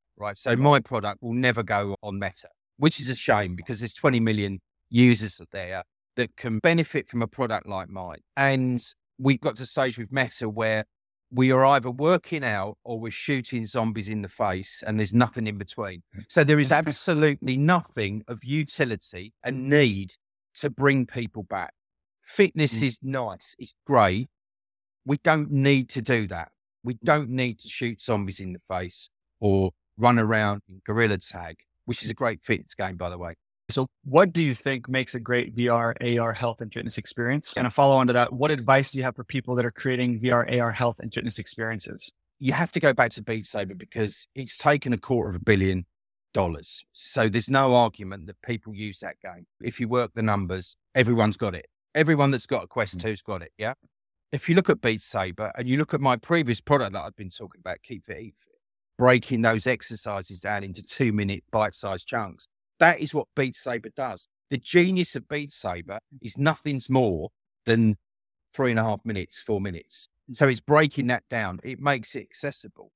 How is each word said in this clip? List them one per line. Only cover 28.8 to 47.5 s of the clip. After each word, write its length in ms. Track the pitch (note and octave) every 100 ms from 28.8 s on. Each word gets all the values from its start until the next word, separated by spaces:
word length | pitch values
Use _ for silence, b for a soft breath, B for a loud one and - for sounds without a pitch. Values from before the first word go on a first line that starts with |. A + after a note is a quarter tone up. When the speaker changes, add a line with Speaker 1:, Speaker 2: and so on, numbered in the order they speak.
| F2+ - - _ _ _
Speaker 1:
or 320 | G#2 G2 F#2 - _ -
run 220 | A#2+ A#2
around 420 | A2 A2 G#2+ G2+ -
in 120 | F#2+ -
gorilla 320 | G#2+ A2+ F#2+
tag, 400 | - F2+ E2+ D#2+ _ _ -
which 180 | A#2
is 60 | B2
a 40 |
great 300 | A2 A#2+ G#2+
fitness 300 | - A2 - -
game, 200 | F#2+ F2+
by 140 | F2+
the 80 | F2+
way. 160 | E2+ E2 _ _ -
Speaker 2:
So 160 | C#3 C3+ _
what 280 | C#3 D3 F#3+
do 120 | E3+
you 100 | D#3
think 340 | A#2+ C#3 C3 B2
makes 280 | C3 B2+ B2+
a 40 |
great 360 | A#2 B2 A#2+ A#2
V 140 | A#2+
R, 260 | A#2 A#2 A2+
A 200 | A#2+ A#2+
R 140 | A#2
health 280 | A2 A#2+ A2+
and 100 | A2
fitness 280 | - A#2 -
experience? 580 | - - A#2+ D3 - -
And 80 | B2
a 60 |
follow 240 | - C#3 C3+
on 100 | B2+
to 60 |
that, 180 | B2 A#2+
what 200 | B2+ D3
advice 400 | D3 A#2+ C3+ C3+
do 80 | C3+
you 40 |
have 120 | B2+ A#2+
for 80 |
people 320 | A#2 C3+ B2 B2
that 100 | A#2
are 60 |
creating 480 | - C3+ B2+ B2+ A#2
V 100 | B2
R, 160 | A#2+ A#2+
A 120 | B2
R 120 | A#2
health 280 | A2 A#2+ A2+
and 120 | A2
fitness 280 | A#2+ A#2+ -
experiences? 720 | - - A2+ A2 - - - _ _ _
Speaker 1:
You 160 | C3
have 180 | C#3 E3+
to 60 | E3+
go 140 | D3+
back 160 | B2 A#2+
to 120 | -
Beat 240 | G#2+ A2+ -
Saber 260 | G#2+ F#2+
because 540 | F#2+ - - G#2 - - -
it's 220 | B2+ -
taken 360 | D3+ D3 C#3
a 60 | A#2
quarter 320 | - B2 -
of 40 | F2
a 20 |
billion 440 | F2 G2+ F#2+ F#2 F2 _ _ _ _
dollars. 520 | - F2+ D#2+ - - -
So 340 | - - C3+ A2+
there's 220 | A2+
no 240 | A2